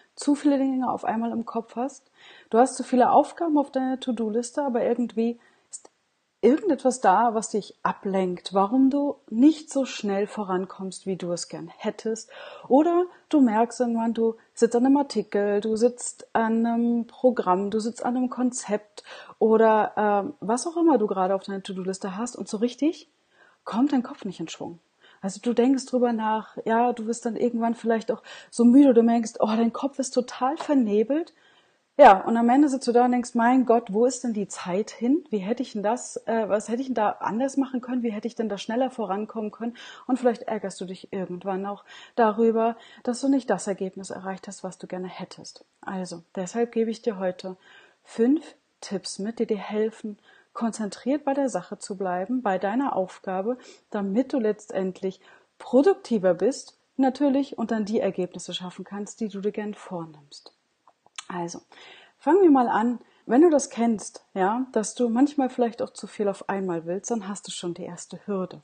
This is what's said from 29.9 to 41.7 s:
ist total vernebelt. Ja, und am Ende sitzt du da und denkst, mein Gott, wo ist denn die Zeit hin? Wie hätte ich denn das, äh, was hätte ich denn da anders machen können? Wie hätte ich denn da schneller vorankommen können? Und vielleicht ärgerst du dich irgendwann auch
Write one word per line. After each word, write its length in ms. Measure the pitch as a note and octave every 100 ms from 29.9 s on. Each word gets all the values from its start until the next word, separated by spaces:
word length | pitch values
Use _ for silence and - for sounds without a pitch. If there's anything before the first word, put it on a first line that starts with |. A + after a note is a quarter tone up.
| -
ist 140 | C4
total 440 | B3+ A#3+ - B3+ D#4+
vernebelt. 760 | - C#4 G#3+ G#3 A3 D4+ F4 _ _ _ _ _ _ -
Ja, 220 | B3+ F#3+
und 160 | - A#3
am 140 | A#3
Ende 180 | C4 D4
sitzt 180 | C4 B3
du 60 |
da 140 | A#3 B3
und 60 |
denkst, 220 | B3 A#3
mein 300 | A#3 A#3 C4
Gott, 260 | A#3+ A#3 A#3
wo 140 | G3+
ist 180 | B3 C4
denn 120 | A#3+
die 140 | G#3 F#3+
Zeit 420 | - F3+ F3+ G#3+
hin? 340 | - A#3 D#4+ -
Wie 80 | G#3
hätte 240 | F#3+ A#3+
ich 100 | A#3+
denn 100 | G#3
das, 360 | G3+ B3 - - -
äh, 200 | A3+ G3+
was 220 | G#3 A3
hätte 140 | A#3+
ich 60 | C4
denn 60 |
da 140 | A#3 G#3 -
anders 360 | - G#3+ C4+ C4+
machen 240 | C4 B3
können? 220 | A#3+ B3+
Wie 100 | A#3
hätte 160 | G#3 A3+
ich 60 |
denn 160 | - A3
da 80 | G3
schneller 320 | - A#3 C4
vorankommen 600 | B3+ G3 G3 G#3+ A3+ G#3+
können? 280 | - A#3 - - - -
Und 120 | B3+
vielleicht 240 | A#3+ G#3+
ärgerst 360 | - A3 G3 -
du 60 |
dich 260 | F3+ F#3+ -
irgendwann 540 | G3 F3 F3+ F#3+ F#3+
auch 200 | G3